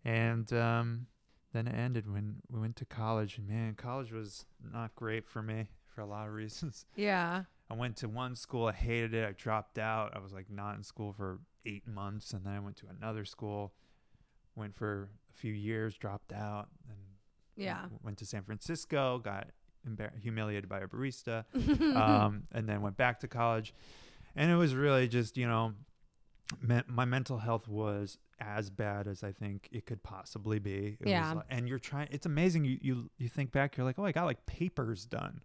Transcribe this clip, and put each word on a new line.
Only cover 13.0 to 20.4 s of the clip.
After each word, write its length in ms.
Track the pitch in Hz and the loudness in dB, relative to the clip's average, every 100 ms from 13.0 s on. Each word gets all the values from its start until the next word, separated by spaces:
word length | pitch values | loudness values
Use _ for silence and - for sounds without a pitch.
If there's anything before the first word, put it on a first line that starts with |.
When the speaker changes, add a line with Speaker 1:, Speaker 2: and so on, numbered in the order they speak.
| 110 107 | -6 -6
Speaker 1:
school. 500 | 101 - 107 104 101 _ _ _ _ - _ _ _ - | -8 -8 -6 -4 -6 _ _ _ _ -20 _ _ _ -10
Went 200 | 107 - | -10 -4
for 340 | 107 101 98 107 _ - | -2 -2 -6 -14 _ -10
few 180 | 110 | -6
years, 420 | 107 104 113 110 104 | -4 -2 -2 -2 -4
dropped 340 | 104 101 - | -6 -6 -8
out, 360 | 101 104 104 104 - 123 | -6 -4 -6 -8 -16 -18
and 80 | 101 98 98 _ _ _ - | -16 -18 -20 _ _ _ -8
Speaker 2:
Yeah. 280 | 196 175 | -6 -6
Speaker 1:
w-, 160 | 185 110 | -8 -10
went 140 | 107 98 | -8 -8
to 60 | 104 | -6
San 180 | 107 | -8
Francisco, 760 | 95 107 - 165 - 147 131 127 | -6 -8 -4 -6 0 2 2 2
got 300 | 110 98 - - - - - | -2 -6 -8 -14 -20 -14 -8
embar-, 300 | 107 107 - | -6 -6 -6
humiliated 480 | 113 110 | -4 -2